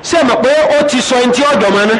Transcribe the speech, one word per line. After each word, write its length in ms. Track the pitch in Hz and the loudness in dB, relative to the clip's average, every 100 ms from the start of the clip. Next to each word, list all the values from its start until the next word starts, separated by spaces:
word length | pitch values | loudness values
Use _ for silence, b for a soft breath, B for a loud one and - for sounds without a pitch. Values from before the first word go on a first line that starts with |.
ṣé 140 | - 339 | -2 -2
ẹ 40 | |
mọ̀ 180 | 269 220 | 0 0
pé 80 | 247 302 302 294 | 0 0 2 0
ó 40 | 294 | 0
ti 140 | 254 | -2
sọ 140 | - 254 | -2 0
ẹni 160 | 247 | 0
tí 80 | 247 | 0
ó 100 | 285 - | 0 0
jọ 80 | 202 196 | 0 0
máa 100 | 208 | 0
ná? 120 | 220 | -2